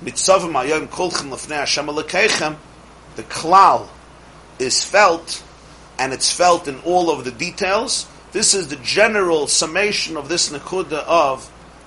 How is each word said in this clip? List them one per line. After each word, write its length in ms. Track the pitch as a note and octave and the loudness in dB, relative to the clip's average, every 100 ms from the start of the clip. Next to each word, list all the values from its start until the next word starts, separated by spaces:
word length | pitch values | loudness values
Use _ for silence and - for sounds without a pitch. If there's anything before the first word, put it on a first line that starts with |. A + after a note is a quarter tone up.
Nitzavim 500 | C3 - - F#3+ F3 | -4 0 2 2 2
Hayom 360 | C#3 C3+ D#3 C3+ | -2 0 -2 -4
Kolchem 420 | - F3+ - C#3+ | -4 -4 -4 -8
Lefnei 260 | C3 C#3 D3+ | -10 -8 -6
Hashem 300 | C3 - D3 | -2 -2 -2
Elokeichem, 720 | D#3 - F3+ A3 - D#3 D3+ - - - - - - | -4 -2 0 2 0 -4 -6 -16 -20 -20 -20 -20 -16
the 60 | |
Klal 640 | A2 - D#3+ F#3+ F3+ A#2+ G#2+ - - - - - - - | -12 -6 4 8 8 6 -2 -18 -20 -20 -20 -20 -16 -6
is 240 | B2+ - | -2 -2
felt, 600 | - G3 G3 E3 - - - - - - - - | 2 4 4 4 -6 -14 -14 -20 -20 -20 -12 -6
and 140 | C3+ | -4
it's 200 | B2 - | -2 -2
felt 360 | - F3 E3+ C#3+ | 2 4 4 0
in 100 | C3 | -8
all 300 | E3+ F3+ E3+ | 0 2 2
of 140 | C#3+ | 0
the 60 | B2+ | -4
details. 760 | A2+ F3 - F#3+ G#3 B3+ - - - - | -8 -10 -4 0 0 -2 -6 -8 -16 -8
This 220 | G3+ G#3+ | -2 0
is 140 | G3 D3 | 0 -2
the 80 | C#3+ | -8
general 680 | A#2 E3+ A3+ G#3 F3+ D#3+ C3+ | -2 2 2 2 2 0 0
summation 680 | - D#3+ F3 G#3 G3 D3+ D#3 | -2 -2 -2 -2 -2 -6 -8
of 120 | C3+ | -4
this 220 | E3+ - | -2 -2
Nekuda 540 | C#3+ - F#3 D#3 D3 | -6 -6 -6 -4 -6
of 460 | C3 E3+ C#3+ C3+ - - - - | 0 2 2 -2 -10 -20 -20 -20